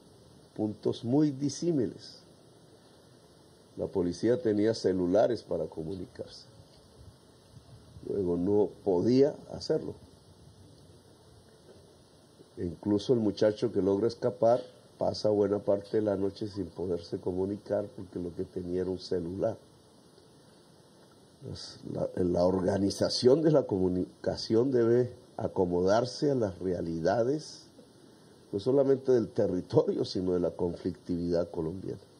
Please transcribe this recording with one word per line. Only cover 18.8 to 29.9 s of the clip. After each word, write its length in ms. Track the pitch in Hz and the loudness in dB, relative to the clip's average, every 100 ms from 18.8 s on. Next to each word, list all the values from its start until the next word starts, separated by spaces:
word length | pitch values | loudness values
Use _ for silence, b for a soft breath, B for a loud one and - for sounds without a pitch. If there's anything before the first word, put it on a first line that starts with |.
era 80 | 92 | -2
un 100 | 90 | -4
celular. 580 | - 90 82 95 113 104 - - - - - - - b b b b b b b b - - - - | -4 -4 -4 -4 -4 -4 -14 -20 -20 -20 -20 -20 -20 b b b b b b b b -20 -20 -18 -12
Las, 300 | 95 - - - | -12 -12 -14 -8
la, 300 | - - - | -4 -4 0
la 220 | 90 87 90 | 0 4 4
organización 960 | 92 87 95 98 - 101 - 123 151 | 4 0 2 0 0 -2 4 6 6
de 80 | 160 | 6
la 160 | 147 120 | 4 2
comunicación 1040 | 98 92 90 - - 92 90 - 110 131 | 0 2 0 -4 -6 -6 -6 0 2 4
debe 420 | 123 113 120 123 - - - | 4 4 4 2 -4 -20 -8
acomodarse 960 | 101 - 90 87 92 107 123 - 147 | -6 0 0 2 2 2 0 -2 0
a 40 | 131 | 0
las 220 | 104 90 | -2 -2
realidades, 1080 | 90 90 85 82 80 117 117 156 - - - - - - B B B B - | -4 -2 -4 0 0 2 2 0 -6 -18 -20 -20 -20 -20 B B B B -8
no 80 | 98 | -6
solamente 520 | 95 139 135 135 131 | 2 2 4 2 4
del 180 | 123 101 | 2 2
territorio, 760 | - 101 90 - 147 165 | 0 0 0 0 2 2